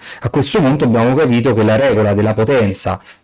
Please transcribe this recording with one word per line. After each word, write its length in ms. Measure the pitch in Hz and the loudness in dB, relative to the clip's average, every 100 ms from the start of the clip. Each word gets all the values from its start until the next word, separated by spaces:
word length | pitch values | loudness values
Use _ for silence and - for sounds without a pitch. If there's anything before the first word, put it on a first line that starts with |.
| - - | -12 -12
A 80 | 120 | -6
questo 320 | 147 - 220 | -4 -2 0
punto 240 | 135 147 | 0 2
abbiamo 300 | 139 117 117 | 0 2 0
capito 400 | 135 143 120 127 | 2 0 0 0
che 80 | 110 | 2
la 140 | 107 110 | 2 2
regola 360 | 117 107 104 | 2 2 0
della 220 | 101 107 | 0 0
potenza 680 | 104 110 135 101 92 98 92 - - | 0 0 0 0 -2 -6 -8 -10 -18